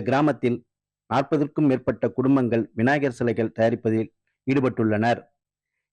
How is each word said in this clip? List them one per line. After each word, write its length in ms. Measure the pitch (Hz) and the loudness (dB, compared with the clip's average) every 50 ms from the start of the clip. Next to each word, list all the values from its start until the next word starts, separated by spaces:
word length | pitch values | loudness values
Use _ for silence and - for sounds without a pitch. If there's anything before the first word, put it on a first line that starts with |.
கிராமத்தில் 540 | 101 123 131 139 151 147 127 - 131 120 120 - - _ _ _ _ _ _ _ _ - | 0 0 0 0 0 0 0 0 -2 -2 -2 -4 -8 _ _ _ _ _ _ _ _ -4
நாற்பதுக்கும் 580 | 113 135 143 - 160 143 151 143 - 156 151 139 | -2 -2 -2 0 -2 -2 -2 -2 -2 0 2 2
மேற்பட்ட 400 | 127 123 - - 110 - - 113 | 2 0 -2 -4 -4 -2 -4 -4
குடும்பங்கள் 560 | - - 127 131 139 135 123 113 117 113 101 - - | -2 0 2 2 2 2 2 0 0 -2 -2 -2 -2
விநாயகர் 420 | 110 113 131 147 147 139 135 120 - | -2 0 0 2 0 0 -2 -4 -2
சிலைகள் 340 | 123 120 104 117 110 - | -2 -2 0 -2 -2 -4
தயாரிப்பதில் 560 | - - 113 117 120 113 - 113 110 110 110 - - _ _ _ _ _ _ | 0 0 0 2 0 0 0 -2 0 -2 -2 -6 -10 _ _ _ _ _ _
ஈடுபட்டுள்ளனர். 760 | 135 135 143 127 123 - - 113 110 107 104 110 120 120 - - _ _ _ _ _ _ _ _ _ _ _ _ _ | -2 0 0 0 0 0 0 0 0 0 2 2 0 0 -2 -4 _ _ _ _ _ _ _ _ _ _ _ _ _